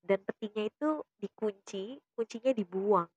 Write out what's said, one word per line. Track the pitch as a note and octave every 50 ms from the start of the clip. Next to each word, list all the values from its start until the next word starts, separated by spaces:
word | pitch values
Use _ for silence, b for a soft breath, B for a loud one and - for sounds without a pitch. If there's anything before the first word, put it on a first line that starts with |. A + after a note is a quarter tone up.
| _
dan | F3+ G3 G3 G3
petinya | - - _ A3+ G#3 G#3 G#3+ G#3+ G#3+
itu | _ _ D4 D#4 D#4 D4+ - _ _ _
dikunci, | - G3 _ - A3 G#3+ G3 G3 _ - - G3 F#3+ A3 C4+ C#4+ _ _ _
kuncinya | - A3+ _ - A3+ A3+ C4 C4 A3+
dibuang. | G3 E3+ F3 F#3+ G3 G#3 G#3 F3+ E3+ - _